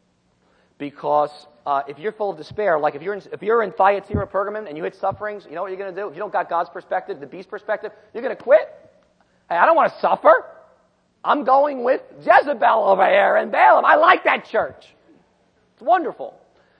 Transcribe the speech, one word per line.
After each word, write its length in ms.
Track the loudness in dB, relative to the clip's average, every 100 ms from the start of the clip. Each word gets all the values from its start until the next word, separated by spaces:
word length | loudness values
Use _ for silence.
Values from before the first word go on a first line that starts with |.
| _ _ _ _ _ _ _ -14
Because, 540 | -14 -8 -2 0 0 -6 -20 _ -4
uh, 160 | -4 -4
if 120 | -10
you're 140 | -10
full 160 | -6 -8
of 80 | -8
despair, 420 | -12 -4 0 2
like 160 | 0 -4
if 60 |
you're 140 | -10 -10
in, 60 | -12
if 100 | -10
you're 200 | -2 0
in 80 | 0
Thyatira, 540 | 2 2 2 -4 -8 -4
Pergamon, 400 | -4 -4 -8 -12
and 100 | -10
you 60 |
hit 120 | -10 -6
sufferings, 500 | -8 -6 -10 -10 -12
you 60 | -10
know 60 |
what 80 | -10
you're 80 | -10
gonna 120 | -10
do? 160 | -10 -12
If 60 |
you 60 | -10
don't 120 | -6
got 160 | -4 -2
God's 220 | -4 -4
perspective, 500 | -10 -8 -8 -6 -14
the 80 | -14
beast's 220 | -16 -16
perspective, 420 | -14 -8 -6 -8 -16 _
you're 100 | -10
gonna 120 | -8 -6
quit. 340 | 4 4 4 -16 _ _ _ _ _ _ -6
"Hey, 80 | 2
I 80 | 4
don't 100 | 4
wanna 180 | 2 0
suffer. 460 | -2 2 4 4 2 -20 _ _ _ _ _ _
I'm 200 | -4 -2
going 400 | 2 2 2 -2
with 180 | -2 -2 -4 -10
Jezebel 420 | 2 2 2 0
over 420 | 2 2 2 2 4
here 300 | 4 4 2
and 160 | 0
Balaam. 320 | 2 6 6
I 120 | 4 4
like 280 | 4 4
that 220 | 2 -2 -2
church. 500 | -4 -4 -8 -20 _ _ _ _ _ _ _ _
It's 80 | _
wonderful." 580 | 0 0 0 -8 -14 -16 _ _ _ _